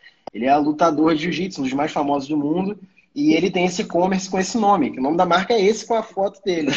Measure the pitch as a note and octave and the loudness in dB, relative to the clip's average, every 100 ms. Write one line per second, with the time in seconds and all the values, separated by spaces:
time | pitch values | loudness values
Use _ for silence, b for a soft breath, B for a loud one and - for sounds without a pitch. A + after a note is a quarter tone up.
0 | b b - G#2 B2 D3 D3 D3 E3+ D3+ | b b -16 -4 2 2 2 2 2 4
1 | D#3+ D#3 E3+ D3+ F#3+ - C3 C#3 D3+ - | 2 2 -2 -4 -6 -6 -4 -2 -2 -2
2 | C#3+ C#3+ C3+ D3+ C#3+ F3 G3 G#3 B B | -2 -2 -2 -4 -2 -2 -4 -8 B B
3 | B C#3+ D3+ D#3+ F#3+ F#3 F3+ F3+ G3+ E3+ | B -2 2 2 2 0 0 -2 -2 0
4 | F#3 F#3+ - F#3+ F#3+ A#3 G3+ G3 A#2+ A#2+ | 0 0 -2 -4 -2 0 2 2 0 -2
5 | C3 E3+ F3 E3+ F#3+ A#3 F#3+ A3 - A3+ | -2 0 2 2 2 2 2 0 -2 -4
6 | - - G3 - G3+ E3+ C#3+ | -4 -4 -4 -4 -4 -2 -2